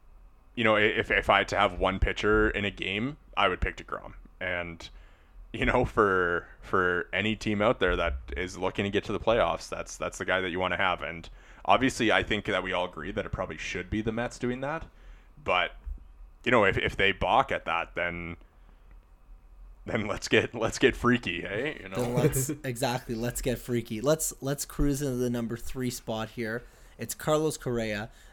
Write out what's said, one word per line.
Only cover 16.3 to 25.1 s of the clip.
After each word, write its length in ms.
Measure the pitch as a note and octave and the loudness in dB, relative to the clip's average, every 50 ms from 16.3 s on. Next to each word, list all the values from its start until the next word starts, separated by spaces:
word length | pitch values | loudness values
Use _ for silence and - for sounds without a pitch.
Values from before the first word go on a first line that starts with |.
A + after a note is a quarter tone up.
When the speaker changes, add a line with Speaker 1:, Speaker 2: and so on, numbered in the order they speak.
| - - - | -18 -6 0
Speaker 1:
you 60 | A#2+ | 4
know, 140 | B2+ A#2 G2+ | 6 6 6
if, 140 | G2 F#2+ - | 6 4 2
if 180 | - G2+ - | 0 -2 0
they 160 | - G2 G2 F#2+ | 0 2 2 2
balk 400 | - F#2+ F2+ G#2 B2+ C3+ - F#2 | 2 2 4 4 4 4 2 0
at 140 | D#2+ - | -4 -2
that, 280 | F2 E2 E2+ D#2+ - - | -2 -2 -2 -2 -4 -4
then, 420 | F2 F2 F2 F2 F2 E2+ E2 F2 - - - _ - - - - - - - - - - - - - - - - - - - - - - - - - - | -4 -4 -4 -4 -6 -8 -10 -10 -12 -14 -20 _ -20 -20 -20 -20 -20 -20 -20 -20 -20 -20 -20 -20 -20 -20 -20 -20 -20 -20 -20 -20 -20 -20 -20 -20 -16 -8
then 200 | F2+ F#2 A#2 G2+ | -4 -2 -2 -2
let's 220 | G#2 F#2 - - - | -2 -4 -6 -2 2
get, 260 | A#2 A2 A2+ - - | 4 4 4 2 0
let's 240 | A2+ A2+ G#2+ - - | -2 -2 -2 2 4
get 180 | C3+ A#2+ - | 4 4 4
freaky, 480 | - - A#2+ B2 A#2+ - F#2 F2 E2 E2 | 4 4 4 4 4 2 -2 -4 -4 -4
eh? 300 | F2+ G2 A2 C3+ D#3 - - - | -4 -4 -4 -4 -4 -6 -8 -12
You 60 | F#2+ | -8
know? 60 | F#2+ | -6
Speaker 2:
Then 180 | B2 B2 A#2+ B2 | -4 -4 -2 0
Speaker 1:
<laughs> 80 | B2 B2 | 2 2
Speaker 2:
let's, 280 | - - C3 C3 D#3 D3 C#3+ - | 2 2 0 -2 -4 -4 -6 -6
exactly, 500 | C3 A#2+ A#2 C3+ B2 A#2+ B2+ - - A#2 | -8 -4 -2 -2 -2 -2 -2 -4 -6 -6
let's 280 | A2+ A#2 A#2+ - - - | -4 -4 -4 -4 -4 -2
get 160 | C3+ A#2 A2+ | -2 -2 -2
freaky. 420 | - - B2 A#2 G#2+ - A2+ G#2+ | -2 -2 -2 -2 -2 -4 -6 -2
Let's, 320 | A#2 C#3+ D#3+ D#3 - - - - | 2 2 2 2 0 -4 -6 -6
let's 240 | B2+ C3+ C#3+ - - | -4 -4 -4 -4 -6
cruise 380 | - - - D3 C#3+ C#3 C3 D3 | -6 -2 0 2 2 2 0 -2
into 140 | C3+ | -2